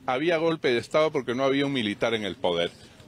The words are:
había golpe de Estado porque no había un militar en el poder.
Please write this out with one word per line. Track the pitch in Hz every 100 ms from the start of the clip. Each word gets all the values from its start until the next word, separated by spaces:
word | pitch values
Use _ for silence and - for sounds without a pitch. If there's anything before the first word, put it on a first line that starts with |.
| -
había | 127 160 170
golpe | 165 160 147
de | 120
Estado | 113 156 156
porque | 151 123
no | 120
había | 135 139 139
un |
militar | 135 110 101 120
en | 113
el | 101 87
poder. | 92 85 85 - - -